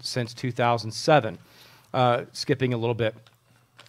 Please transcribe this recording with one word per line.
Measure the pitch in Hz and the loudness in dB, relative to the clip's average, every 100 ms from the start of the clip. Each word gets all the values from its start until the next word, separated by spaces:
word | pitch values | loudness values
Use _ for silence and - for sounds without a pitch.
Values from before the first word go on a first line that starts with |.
since | - - 113 | -8 -6 -6
two | - 131 | -6 -6
thousand | 120 120 117 110 | 0 2 0 -2
seven. | - - 151 110 87 - - - - _ | -4 4 4 4 -6 -16 -20 -20 -20 _
Uh, | 131 127 120 - | 0 2 2 -2
skipping | - - 135 131 | -8 -4 -2 -2
a | 123 | -2
little | 117 | -2
bit, | 113 113 - - _ _ _ _ _ | 0 -2 -4 -18 _ _ _ _ _